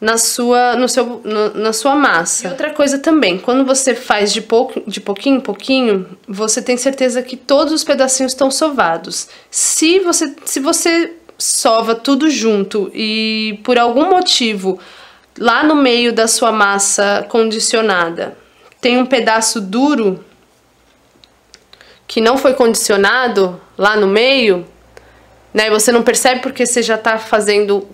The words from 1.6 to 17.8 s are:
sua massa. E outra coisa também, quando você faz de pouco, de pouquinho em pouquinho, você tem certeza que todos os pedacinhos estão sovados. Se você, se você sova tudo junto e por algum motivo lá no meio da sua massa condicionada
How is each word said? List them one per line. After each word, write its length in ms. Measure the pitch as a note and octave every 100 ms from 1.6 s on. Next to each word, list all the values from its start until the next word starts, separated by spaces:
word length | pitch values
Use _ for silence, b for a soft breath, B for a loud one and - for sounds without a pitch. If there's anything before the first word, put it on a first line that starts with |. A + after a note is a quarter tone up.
| A3
sua 220 | G#3+ C#4
massa. 520 | D4 B3+ E3+ F3+ - F3+
E 40 |
outra 200 | C4+ D4+
coisa 280 | D4+ C#4+ C#4
também, 400 | D#4+ D#4 G3+ F#3
quando 260 | - C4
você 300 | B3+ C4 C4+
faz 380 | A3+ - G#3 G3+
de 80 | G#3
pouco, 420 | G#3 A#3 B3+ - -
de 140 | F#3+
pouquinho 360 | G3+ G3+ C#4 C4
em 40 |
pouquinho, 680 | C4+ G3 - C4 A#3 G3 F3 - -
você 340 | G3 G#3+ B3
tem 160 | A#3 B3
certeza 460 | C4+ C4+ B3+ B3
que 140 | B3 B3
todos 360 | - C#4 D#4
os 120 | D#4
pedacinhos 480 | - C4+ B3+ - C4
estão 180 | - C4+
sovados. 800 | C4+ D#4 C4 E3+ E3 E3+ - - B B
Se 480 | - - - D#4+ F#4+
você, 340 | F4 - D4 -
se 160 | - -
você 520 | C#4 E4 E4+ E4 E4 - - -
sova 560 | - - B3+ A3+ A3
tudo 360 | A3+ C4+ C#4 D#4
junto 600 | B3 A3+ G#3 G3 G#3 F#3+
e 680 | - A3 A3 A3 A3 A3 G#3
por 160 | B3+ A#3+
algum 300 | A#3 A#3 F4+
motivo 720 | F#4 F4+ - A3+ G3+ F#3+ F#3 B B B B B -
lá 240 | A3+ A#3+
no 120 | D4+
meio 380 | D4 C4 A#3+ A#3+
da 140 | A3+ A3+
sua 240 | - A#3
massa 760 | A3 G3+ G3 - - G3+ G3+ G3+
condicionada 1080 | A#3 A3+ A3 - A3+